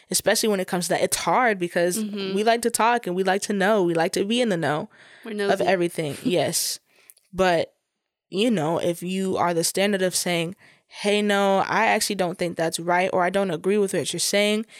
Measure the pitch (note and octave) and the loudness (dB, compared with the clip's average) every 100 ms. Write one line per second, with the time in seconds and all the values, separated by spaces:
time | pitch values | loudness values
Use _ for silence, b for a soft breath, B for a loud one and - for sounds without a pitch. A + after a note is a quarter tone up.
0 | - F#3+ - A3 A3 G3+ F#3 F3+ E3+ E3+ | -6 -2 2 2 2 0 -2 -4 -2 0
1 | F3 - - F#3+ B3 G3+ F3 F3+ F3 F3+ | 0 0 0 2 2 0 -2 0 0 0
2 | G#3+ G3+ G3 F#3+ G#3+ A#3 A#3 - A3+ A#3+ | -4 -6 -4 0 2 2 2 2 2 2
3 | F3+ F3+ F#3 F#3+ - G#3 F#3+ A3 F3 E3 | -2 -2 0 0 -2 0 2 4 2 2
4 | E3+ F3 G3 A#3+ A#3+ F3 D3 D3+ G#3+ B | 0 0 0 0 0 0 0 -2 -6 B
5 | B B A#3 G#3 G3+ G3 - F#3 F3 - | B B -10 -4 0 0 2 2 0 -2
6 | D3+ - B3+ E3 C3 - - - b b | -6 -4 0 0 0 -2 -4 -6 b b
7 | b b _ F3+ F#3 E3 - _ _ _ | b b _ 0 2 2 0 _ _ _
8 | _ _ _ F3 A#3+ G3+ D3+ D#3+ - E3+ | _ _ _ -2 0 0 0 0 -2 -4
9 | F3 F#3+ F#3+ - F3 E3+ E3+ - G3+ G3 | -4 -4 -2 0 0 0 -2 0 0 0
10 | F#3 - F#3 E3+ E3 F#3+ b b _ - | 0 -2 -2 -2 -4 -8 b b _ -6
11 | G#3 G#3 G#3 G3+ G3 G3 - F#3 A3 G#3 | 0 2 2 2 4 2 2 0 2 2
12 | - G3 F3+ F3+ F3 - E3 E3+ E3+ F3 | 0 -2 -2 -2 -4 -2 -2 -2 0 2
13 | F#3 - F3 G3 G3 D#3+ F#3 G#3 G3 F#3 | 2 0 0 0 0 -2 0 2 0 -2
14 | C3 E3+ - G3+ G#3 G#3+ A3 | -4 -4 0 2 2 0 -4